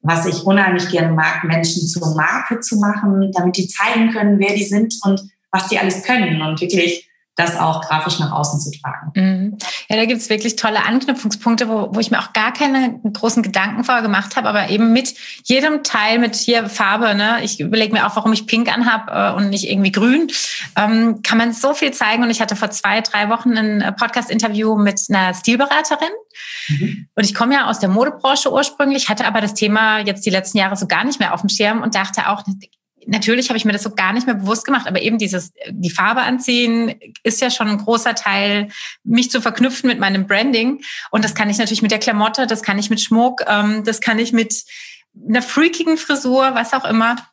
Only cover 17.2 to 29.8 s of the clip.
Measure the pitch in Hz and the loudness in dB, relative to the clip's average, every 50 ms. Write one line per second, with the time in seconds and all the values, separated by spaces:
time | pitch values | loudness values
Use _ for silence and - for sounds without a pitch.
17.2 | 208 214 233 226 - 214 - - 147 - 214 220 214 208 226 214 214 - - 220 | 2 2 0 0 -2 -4 -4 -4 -4 0 2 2 2 2 2 2 0 0 0 0
18.2 | 208 220 220 - - - - 226 240 - - 226 240 240 233 220 220 - - - | 2 2 2 0 0 0 0 0 2 0 0 0 2 2 2 0 -2 -4 -2 0
19.2 | 196 202 - - 202 196 196 185 190 - - 196 202 190 190 202 202 240 254 311 | 0 0 2 0 0 0 0 -2 -2 -2 0 2 2 2 2 4 4 4 4 4
20.2 | 339 277 - - - - - - - - - 214 208 214 226 220 226 226 220 - | 2 0 -2 -6 -6 -6 -6 -10 -10 -6 -2 0 0 2 2 2 2 2 0 0
21.2 | - - 226 226 233 233 226 - - 277 294 285 320 285 262 - 240 214 220 240 | -2 0 2 2 2 2 0 0 0 0 0 2 0 -2 0 0 0 0 2 2
22.2 | 240 233 233 226 226 196 208 202 220 202 208 - - 202 202 226 220 - - 208 | 2 0 2 0 0 -2 -2 -4 -4 -4 -4 -2 -2 0 0 0 0 -2 -2 -2
23.2 | 208 208 226 233 - 247 233 220 220 214 214 208 - - 202 - 233 226 - 247 | 0 0 0 0 2 0 2 2 0 0 0 0 0 -2 -2 -2 -2 0 0 -2
24.2 | 226 - - 226 220 220 208 208 220 220 220 214 208 202 196 202 - - 208 190 | -2 0 0 0 0 0 0 0 0 0 2 2 2 2 0 -2 -2 0 0 2
25.2 | 190 185 180 185 - - 233 247 277 277 269 302 311 302 311 294 311 330 403 440 | 2 0 -2 -2 0 0 2 2 2 2 2 0 0 0 -2 -2 -2 -4 -4 -8
26.2 | - _ _ - - - - - - - 151 143 170 - - - - _ _ - | -14 _ _ -18 -16 -14 -12 -12 -4 -2 -2 0 0 -4 -4 -6 -12 _ _ -2
27.2 | 214 196 202 - 233 240 277 277 247 - 226 - - 190 185 214 247 294 - - | 0 0 0 0 0 2 2 2 2 0 -2 0 0 2 2 2 2 0 -2 -2
28.2 | - 262 277 285 - 285 - - - - - - 285 277 277 269 - - 214 208 | 0 2 2 2 2 0 2 2 0 0 0 0 0 2 2 0 0 -2 -2 0
29.2 | 240 214 208 226 214 202 208 - 220 208 208 220 | 0 0 0 0 0 0 -2 0 0 2 2 4